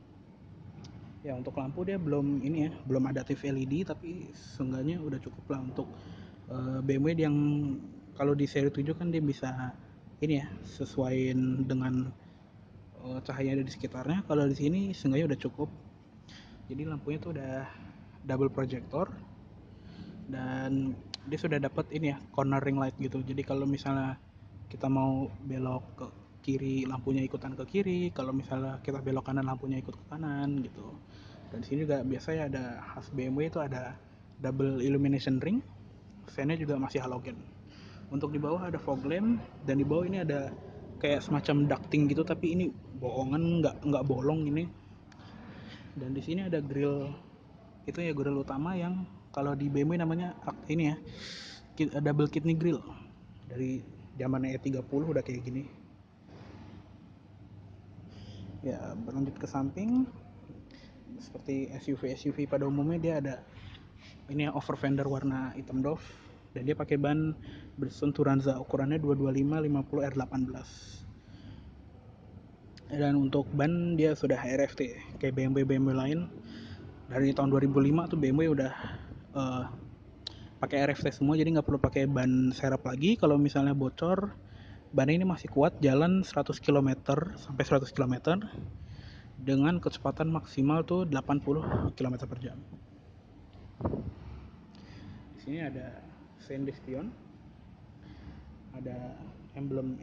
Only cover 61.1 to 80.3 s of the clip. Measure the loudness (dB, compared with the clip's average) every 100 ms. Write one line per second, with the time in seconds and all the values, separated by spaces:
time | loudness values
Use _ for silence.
61.1 | -16 -14 -10 -4 -4 -4 -6 -4 -2 -4
62.1 | -4 -4 -2 0 2 2 2 2 2 2
63.1 | 2 0 -4 -12 -18 -16 -16 -18 -20 -20
64.1 | -18 -4 0 0 0 -2 0 2 2 2
65.1 | 0 0 0 -4 -8 -6 -2 0 -2 -6
66.1 | -18 -20 -20 -14 -4 -2 -2 2 2 4
67.1 | 2 2 -2 -8 -14 -12 -6 -6 0 0
68.1 | 4 6 6 4 2 0 0 2 2 4
69.1 | 4 4 4 4 4 2 2 2 0 0
70.1 | 0 -2 0 -2 -4 -12 -16 -16 -16 -16
71.1 | -18 -18 -18 -16 -16 -16 -18 -20 -20 -20
72.1 | -20 -20 -20 -20 -20 -20 -20 -6 0 4
73.1 | 4 4 2 2 2 2 2 2 4 4
74.1 | 4 2 2 2 0 0 0 -4 -6 -14
75.1 | -4 -2 2 2 4 4 4 4 4 2
76.1 | 0 -2 -8 -14 -12 -12 -14 -14 -16 -4
77.1 | 2 4 6 6 6 6 6 6 6 4
78.1 | 2 4 6 4 4 0 -4 -8 -10 -12
79.1 | -14 -8 -4 -2 -2 -6 -8 -14 -18 -20
80.1 | -18 -16